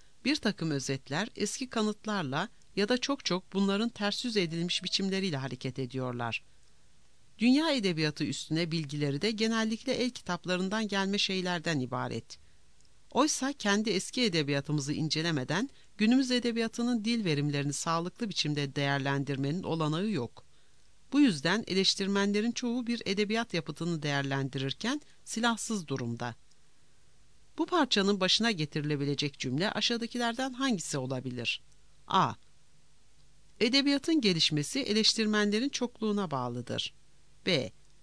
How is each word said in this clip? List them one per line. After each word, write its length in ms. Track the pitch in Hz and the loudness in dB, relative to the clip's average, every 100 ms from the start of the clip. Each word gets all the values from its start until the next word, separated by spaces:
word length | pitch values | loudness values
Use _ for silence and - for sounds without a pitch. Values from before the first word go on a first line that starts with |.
| - - | -20 -6
bir 120 | 240 302 | -2 0
takım 340 | 220 - 165 | 0 -2 -2
özetler, 580 | 143 131 139 - 147 226 - | -2 -2 -4 -4 -4 -4 -4
eski 340 | 208 - 254 | -4 -4 -4
kanıtlarla 800 | 233 214 208 214 208 143 139 202 - - - | -2 -2 -2 -4 -4 -2 -2 -4 -8 -8 -2
ya 120 | 208 | 2
da 100 | 247 | 2
çok 260 | 262 277 | 0 -4
çok 280 | - 180 - | -2 -4 -2
bunların 360 | 190 196 196 233 | 0 2 2 0
ters 360 | - 202 - | -2 -2 -2
yüz 120 | 247 214 | -2 0
edilmiş 480 | 170 165 175 - | 0 0 -2 -2
biçimleriyle 520 | 180 - 190 190 190 139 | -2 -2 0 0 -2 -2
hareket 420 | 135 127 135 123 | -4 -6 -6 -4
ediyorlar. 640 | 127 131 127 120 117 - - - - - - - - - - - | -4 -4 -4 -2 -4 -4 -8 -20 -20 -20 -20 -20 -20 -20 -20 0
Dünya 340 | 233 269 320 | 4 4 4
edebiyatı 520 | 277 196 160 151 - | 2 2 2 0 0
üstüne 460 | 143 135 - 156 170 | -2 -4 -2 0 0
bilgileri 520 | 165 143 147 147 139 | -2 -2 -2 -2 0
de 80 | 208 | 0
genellikle 640 | 214 220 226 220 220 - | 0 0 2 0 -2 -2
el 180 | 247 247 | -2 -2
kitaplarından 800 | - - 175 - 180 190 214 214 | -4 -6 -4 -2 0 0 -2 0
gelme 300 | 196 196 202 | 0 0 0
şeylerden 640 | - 190 180 175 165 156 | 0 0 -2 -2 0 0
ibaret. 580 | 127 127 123 117 - - - - - - - - - | 0 -2 -4 -6 -8 -16 -20 -20 -20 -20 -20 -20 -2
Oysa 420 | - 302 - 262 | 2 2 2 -2
kendi 380 | 285 208 202 220 | -2 2 2 2
eski 320 | 185 - - | 0 -2 0
edebiyatımızı 680 | 233 165 143 139 139 147 139 | 2 2 2 0 0 -2 0
incelemeden 800 | 147 151 156 165 151 127 160 269 - - - | -2 0 0 0 0 0 -2 -2 -6 -14 0
günümüz 320 | 220 262 254 | 4 4 4
edebiyatının 760 | 247 240 233 226 - 240 240 | 2 0 0 -2 -2 0 0
dil 200 | 208 233 | 0 0
verimlerini 480 | 190 143 147 143 143 | 2 2 2 0 -2
sağlıklı 560 | 139 170 165 175 - 226 | -2 -2 0 -2 -4 -6
biçimde 480 | - 151 147 139 143 | -2 -2 -2 -2 -2
değerlendirmenin 840 | 143 139 139 139 139 135 139 175 | 0 0 0 0 -2 -2 -2 -2
olanağı 480 | - 160 151 156 214 | -2 -2 0 0 -2
yok. 340 | 175 117 - - - - - - - - | -2 -4 -8 -20 -20 -20 -20 -20 -20 -2
Bu 80 | 277 | 4
yüzden 440 | 277 151 165 208 - | 6 4 2 0 0
eleştirmenlerin 840 | 190 190 - 190 196 202 208 233 | 2 2 2 2 2 2 2 0
çoğu 340 | 226 247 240 233 | -2 -2 -2 -2
bir 160 | 233 - | -4 -2
edebiyat 480 | 202 208 226 233 | 0 0 0 -2
yapıtını 480 | 175 156 151 165 165 | -4 -4 -4 -2 -2
değerlendirirken 1000 | 147 143 135 135 135 135 135 - 220 294 - - | 0 0 0 0 -2 -2 -4 -4 -4 -4 -6 -20
silahsız 640 | - 226 233 226 - 214 156 | -10 -2 0 0 -2 -4 -4
durumda. 460 | 135 120 117 120 113 - - - - - - - - - - - - | -4 -4 -4 -6 -8 -16 -20 -20 -20 -20 -20 -20 -20 -20 -20 -12 -6
Bu 80 | 330 | 0
parçanın 540 | 359 262 214 196 202 | 2 4 4 4 4
başına 300 | 185 - 226 | 2 2 2
getirilebilecek 880 | 185 151 156 147 147 143 139 147 - | 0 -2 -2 -2 0 0 0 -2 -4
cümle 320 | 135 131 202 | -2 0 0
aşağıdakilerden 800 | - 214 233 226 240 233 233 262 | 0 0 0 -4 -2 -2 -2 -4
hangisi 460 | 247 269 196 - 143 | -2 0 0 -2 -4
olabilir? 640 | 131 131 127 123 113 - - - - - - | -2 -4 -4 -4 -4 -6 -8 -20 -20 -14 0
A. 260 | 185 139 104 - - - - - - - - - - - - | 4 4 0 -12 -20 -20 -20 -20 -20 -20 -20 -20 -20 -16 -2
Edebiyatın 600 | 233 269 277 277 - 320 | 2 4 4 2 2 4
gelişmesi 600 | 214 165 - 151 147 269 | 4 4 2 2 0 -2
eleştirmenlerin 880 | - 214 208 - 214 214 208 208 277 | 0 2 4 4 2 4 2 2 0
çokluğuna 640 | - 240 - 220 208 185 | -2 -4 -2 -2 0 0
bağlıdır. 640 | 139 123 123 120 113 - - - - - - - | -2 -2 -4 -4 -6 -6 -10 -20 -20 -20 -8 0
B. 260 | 156 117 - - - | 0 0 -6 -20 -20